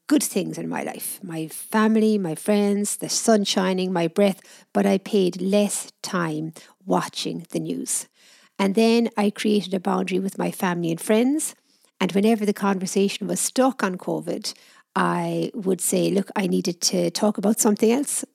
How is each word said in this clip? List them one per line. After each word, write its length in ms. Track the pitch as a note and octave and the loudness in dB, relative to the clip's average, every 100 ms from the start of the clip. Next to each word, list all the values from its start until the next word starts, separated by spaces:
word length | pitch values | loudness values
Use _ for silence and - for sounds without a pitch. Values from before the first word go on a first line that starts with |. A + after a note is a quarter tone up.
| - | 0
good 160 | D4 | 0
things 340 | - G3+ D#3+ E3 | 2 -2 -4 -6
in 100 | E3 | -6
my 160 | E3+ | -6
life, 360 | - - - - | -6 -8 -10 -12
my 240 | F3+ D#3+ D#3+ | -10 -8 -8
family, 680 | - - A3 A3 A3 G#3+ G#3+ | -12 -2 2 4 4 4 2
my 180 | F3 D#3 | 0 -4
friends, 640 | - G#3 G3+ G3+ G#3 - | 0 2 2 0 -2 -4
the 120 | - | -4
sun 340 | - - G#3+ | -2 4 4
shining, 500 | G3 G#3+ F#3 F#3 F#3 | 4 0 0 0 0
my 140 | F#3 E3 | 0 0
breath, 340 | G3+ G3+ F#3 - - _ | 4 2 2 -10 -20 _
but 120 | G3+ G3 | 0 2
I 120 | G3 | 2
paid 440 | - G3+ F3+ F3+ | 2 2 2 0
less 500 | F#3+ G#3 G3+ - - - | 0 2 2 -2 -10 -14
time 520 | - F#3 E3 D3+ D#3+ - - _ F#3 | -6 -4 -4 -4 -8 -10 -20 _ -2
watching 600 | F3+ - - - E3 E3+ | 0 -2 -6 -6 -8 -6
the 80 | E3+ | -6
news. 480 | D#3+ - B3 - - _ _ - _ - | -4 -6 -4 -6 -8 _ _ -20 _ -4
And 160 | G3 G3 | 0 4
then 340 | A3+ A#3 A3+ - | 4 4 2 0
I 140 | G#3 | -2
created 440 | - A3 G#3 F3+ | 0 0 2 0
a 60 | F#3 | -4
boundary 400 | G3 F#3 F#3 F#3 | -2 -2 0 -2
with 180 | F#3+ G3 | -2 -4
my 140 | F3 | -6
family 400 | - F#3 F3 E3+ | -2 -2 0 -2
and 80 | E3 | -2
friends. 560 | - G#3+ B3 D4+ - - _ _ _ - | 0 2 2 0 -4 -10 _ _ _ -4
And 120 | F3+ | -2
whenever 340 | F#3+ G#3+ A3+ G#3 | 2 2 2 0
the 80 | |
conversation 720 | G3 G3+ F#3+ F#3 G3 G3 - F#3 | 0 0 -2 -2 0 0 -2 -4
was 120 | F3 | -4
stuck 440 | - - C4 - | -2 2 2 2
on 140 | G3 F3+ | -4 -4
covid, 560 | - D#3+ E3 G#3+ - - - - _ F#3 | -6 -6 -4 -8 -8 -12 -20 -20 _ -2
I 560 | F3 F3 E3+ E3+ E3 | 0 0 -2 -2 -4
would 260 | A#3+ F#3 F3 | -4 -2 -2
say, 300 | - F#3+ E3+ | 0 0 2
"Look, 220 | F#3+ G3 G#3 | 0 -2 -2
I 120 | F#3 | 0
needed 340 | F#3 F3+ F3 | 0 0 -2
to 300 | - F3+ F3 | -2 0 0
talk 260 | - G#3+ G#3+ | 0 0 2
about 220 | G3 A#3 | 0 2
something 320 | A3+ G#3 A3 | 2 4 4
else, 340 | B3+ C#4 - - | 2 0 -6 -6